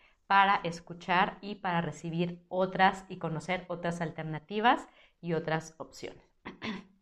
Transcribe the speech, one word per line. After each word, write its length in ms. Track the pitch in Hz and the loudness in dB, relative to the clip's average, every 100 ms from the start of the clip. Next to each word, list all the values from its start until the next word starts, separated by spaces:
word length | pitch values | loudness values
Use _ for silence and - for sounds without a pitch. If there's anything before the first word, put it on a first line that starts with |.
| _ _ - | _ _ 2
para 340 | 196 196 202 | 6 6 4
escuchar 720 | 170 170 - 170 - 175 202 - | 0 -6 -10 -10 0 4 2 0
y 140 | 202 208 | -10 -6
para 260 | 185 170 | -2 0
recibir 600 | 165 147 170 165 175 175 - | -2 -6 -6 -2 -2 -4 -4
otras 560 | 185 185 190 190 190 - | 0 0 4 4 4 -6
y 80 | 180 | -8
conocer 480 | 165 160 175 185 180 | -4 -4 -2 -4 -4
otras 340 | 170 175 170 | -6 -4 -2
alternativas 840 | 160 160 156 151 - 214 226 311 - - - _ | -4 -6 -8 -8 -6 2 4 4 0 -20 -20 _
y 120 | 170 | -4
otras 420 | 160 160 160 160 - | -2 0 -2 -4 -12
opciones. 460 | - - - - _ _ | -16 -12 -14 -14 _ _
<clears throat> 520 | - - 220 190 - _ | -16 -10 -8 -10 -12 _